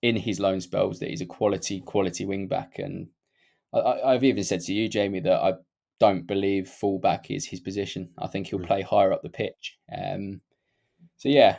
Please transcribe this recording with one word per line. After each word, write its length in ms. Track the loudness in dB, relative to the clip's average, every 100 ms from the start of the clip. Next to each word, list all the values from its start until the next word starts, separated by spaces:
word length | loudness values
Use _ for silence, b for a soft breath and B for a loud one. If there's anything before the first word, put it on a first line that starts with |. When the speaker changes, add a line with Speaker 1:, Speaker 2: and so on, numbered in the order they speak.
Speaker 1:
in 160 | 2 0
his 240 | -2 0
loan 200 | 0 0
spells 380 | -2 0 0 0
that 120 | -8
he's 100 | -6
a 60 | -8
quality, 540 | 0 0 0 -4 -8
quality 440 | -2 0 0 -2
wing 240 | -4 -4 -4
back. 300 | -6 -6 -10
And 300 | -10 -10 -12 _ _ _ _ _ _
I, 60 | 0
I, 360 | 0 0 2
I've 100 | 4
even 180 | 4 2
said 200 | 0 -4
to 100 | -2
you, 160 | -2 -2
Jamie, 320 | 0 -2 -2
that 200 | 2 2
I 120 | 2 -2 _ _ _ _
don't 260 | 2 2 -2
believe 420 | 0 2 0 -2
fullback 640 | -4 -2 0 0 -2 -4
is 160 | -8 -8
his 140 | -10
position. 500 | -8 -6 -6 -8 -12 -10
I 80 | -8
think 180 | -8 -6
he'll 120 | -8
Speaker 2:
Mm. 80 | -2
Speaker 1:
play 160 | -2
higher 300 | 2 4 4
up 100 | 2
the 60 | -4
pitch. 500 | -6 -6 -6 -18 _ _
Um, 460 | -8 -6 -6 -8 -12 _ _ _ _ _ _ -20 _
so 100 | 2
yeah, 300 | 8 6